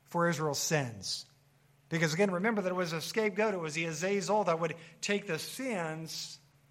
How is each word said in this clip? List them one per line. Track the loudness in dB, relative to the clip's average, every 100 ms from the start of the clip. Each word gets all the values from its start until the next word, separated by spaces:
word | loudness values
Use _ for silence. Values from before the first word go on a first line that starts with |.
| _
for | 2 2
Israel's | 4 0 0
sins. | 2 2 0 -6 -6 -8 -8 _ _ _ _ _ _
Because | 0 2
again, | 4 2
remember | 4 2 2
that | 0
it | 0
was | 0
a | -2
scapegoat, | -2 0 0 2 2
it | 2
was | -2
the | -2 -2
Azazel | -2 0 0 2 2 4
that | 2
would | 2 -2 -12 -10
take | -2 -2 0
the | -4
sins | -4 -6 -4 -2 -2 -4 -8 -8 -10 -14 _ _ _